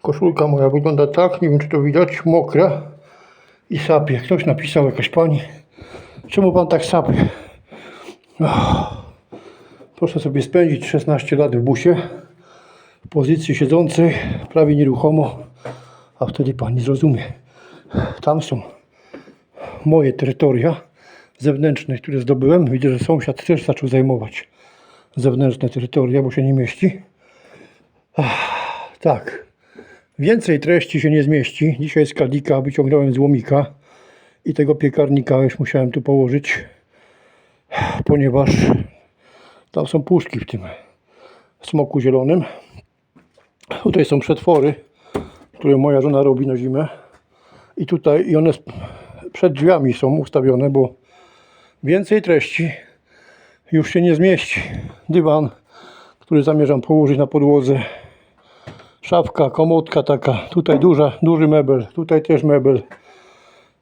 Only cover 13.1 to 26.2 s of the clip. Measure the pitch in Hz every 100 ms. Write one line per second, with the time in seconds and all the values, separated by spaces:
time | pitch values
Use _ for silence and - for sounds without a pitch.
13.1 | 151 135 160 156 143 139 160 160 165 165
14.1 | - - - - 160 151 147 139 127 151
15.1 | 156 135 - - _ - - - - _
16.1 | _ 123 - 131 123 117 123 120 135 156
17.1 | 117 - - _ _ - - - - -
18.1 | - - 156 - 120 - - _ _ _
19.1 | - - _ _ - - - 151 160 139
20.1 | 127 131 127 151 123 151 - _ _ _
21.1 | - _ _ 135 139 156 131 - 131 -
22.1 | 139 120 127 135 175 143 127 139 123 -
23.1 | 160 - - - 165 - - 131 131 131
24.1 | 123 107 - - _ _ _ _ _ _
25.1 | - 131 123 135 135 123 131 120 147 127
26.1 | 135